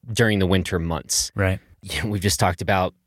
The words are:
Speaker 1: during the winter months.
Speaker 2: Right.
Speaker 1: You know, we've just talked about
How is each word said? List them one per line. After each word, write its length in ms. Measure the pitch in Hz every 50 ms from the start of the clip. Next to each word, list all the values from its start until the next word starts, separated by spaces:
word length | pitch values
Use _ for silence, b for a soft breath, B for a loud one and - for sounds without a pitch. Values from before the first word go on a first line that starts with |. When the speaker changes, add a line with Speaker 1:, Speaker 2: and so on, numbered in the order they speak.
| - 120
Speaker 1:
during 260 | 110 - 120 110 107 98
the 80 | 95
winter 320 | 87 95 92 90 - 95 87
months. 520 | 82 82 82 73 - - - - - - _
Speaker 2:
Right. 240 | 104 98 92 95 - _ _ - _
Speaker 1:
You 200 | - 95 - - -
know, 60 | 110
we've 120 | 104 95
just 160 | 85 101 - -
talked 220 | - 92 90 -
about 320 | 98 82 101 95 92 92 _ _ _